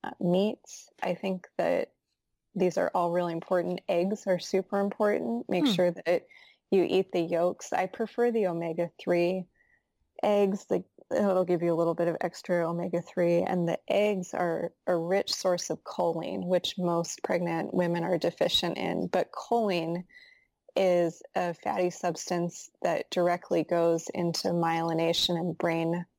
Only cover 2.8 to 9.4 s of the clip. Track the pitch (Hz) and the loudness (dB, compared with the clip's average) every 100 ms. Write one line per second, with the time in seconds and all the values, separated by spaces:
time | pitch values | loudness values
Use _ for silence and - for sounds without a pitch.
2.8 | - 185 175 175 175 165 - 180 175 180 | -2 0 0 0 -2 -4 -2 0 0 -4
3.8 | - 170 185 214 202 180 - 190 190 202 | -2 0 0 -2 -2 -2 0 -2 0 -2
4.8 | 202 - 208 208 233 233 - 175 294 180 | -2 0 0 0 -2 -6 -2 0 2 2
5.8 | 180 170 - 180 - - - _ _ 196 | 0 0 -2 -2 -2 -20 -20 _ _ 2
6.8 | - 190 190 185 165 170 180 - - - | 4 2 0 -2 0 2 2 0 -4 -2
7.8 | 185 - 220 - 240 226 190 170 170 170 | -2 -4 -6 0 2 2 0 0 -4 -2
8.8 | 170 - - 175 175 190 | -4 -4 0 2 2 0